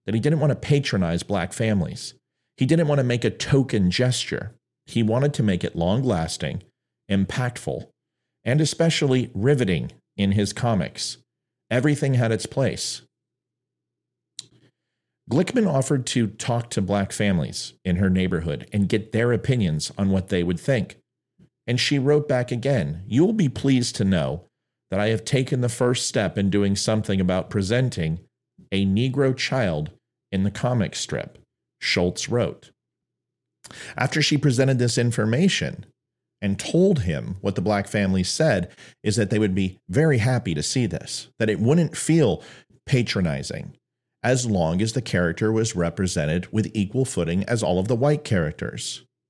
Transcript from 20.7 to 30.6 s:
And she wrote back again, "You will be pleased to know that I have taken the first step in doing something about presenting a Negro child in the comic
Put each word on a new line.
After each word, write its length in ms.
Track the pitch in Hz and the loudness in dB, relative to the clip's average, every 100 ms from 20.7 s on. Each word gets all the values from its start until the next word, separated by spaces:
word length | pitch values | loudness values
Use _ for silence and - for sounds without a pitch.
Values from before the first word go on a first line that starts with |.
| 127 90 - _ _ _ _ - _ - | -2 -2 -10 _ _ _ _ -20 _ -4
And 120 | 120 | -2
she 200 | - 143 | 0 2
wrote 280 | 131 151 147 | 4 2 2
back 240 | 127 120 | -2 0
again, 520 | 120 135 135 71 82 98 | -2 0 0 0 -6 -2
"You 160 | 113 | 2
will 100 | 185 | 2
be 160 | 220 147 | 2 0
pleased 460 | - 139 131 120 - | 0 2 2 0 0
to 60 | |
know 440 | 98 92 67 78 - _ _ _ _ | 2 2 0 -4 -12 _ _ _ _
that 100 | 95 | -2
I 100 | 107 | 0
have 140 | 113 | 0
taken 380 | 113 127 127 127 | 0 -2 0 -2
the 80 | 120 | -2
first 380 | - 123 120 - | 0 0 0 -2
step 320 | - 95 - | 0 0 0
in 100 | 98 | 0
doing 260 | 101 101 98 | 2 2 0
something 460 | - 110 104 98 | 0 0 0 0
about 300 | 92 92 85 | 2 0 -2
presenting 680 | 104 95 120 127 - 80 82 - _ _ _ - | -2 0 0 0 -2 -4 -4 -8 _ _ _ -4
a 120 | 98 98 | 0 2
Negro 500 | 98 131 131 135 131 | 2 0 2 0 0
child 560 | - 135 104 76 76 - _ _ _ | -2 0 0 -2 -6 -10 _ _ _
in 120 | 95 | -2
the 80 | 101 | -2
comic 440 | 104 | -2